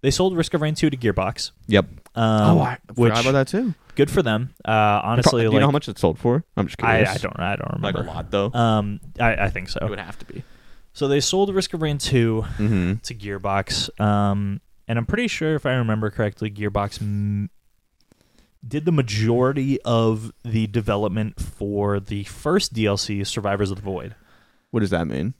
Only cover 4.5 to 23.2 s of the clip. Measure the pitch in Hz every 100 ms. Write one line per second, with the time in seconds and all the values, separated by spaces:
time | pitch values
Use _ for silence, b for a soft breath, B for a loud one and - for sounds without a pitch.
4.5 | - - 110 107 104 - 117 123 123 113
5.5 | 107 139 139 131 98 90 78 117 127 -
6.5 | - 87 - 117 113 104 98 - - 90
7.5 | 101 - - 101 90 - 80 82 98 101
8.5 | 120 117 110 104 101 - - 117 110 98
9.5 | 98 90 - 98 101 85 - - - -
10.5 | b b b b - 139 143 139 185 196
11.5 | 190 185 170 156 147 - 135 117 110 107
12.5 | - 104 104 90 104 - 117 101 98 98
13.5 | 98 95 - - - 107 104 101 101 101
14.5 | 101 _ _ - 117 117 208 240 - 156
15.5 | 156 143 127 113 110 107 - 107 - 110
16.5 | 104 104 101 101 - 107 101 104 101 104
17.5 | - _ _ _ _ _ b b b b
18.5 | b 120 143 156 156 120 104 110 117 127
19.5 | 139 135 135 - 117 113 110 110 - 120
20.5 | 110 110 117 104 101 107 98 107 - -
21.5 | - 101 101 101 101 98 101 98 - 151
22.5 | 117 - 113 104 101 - 101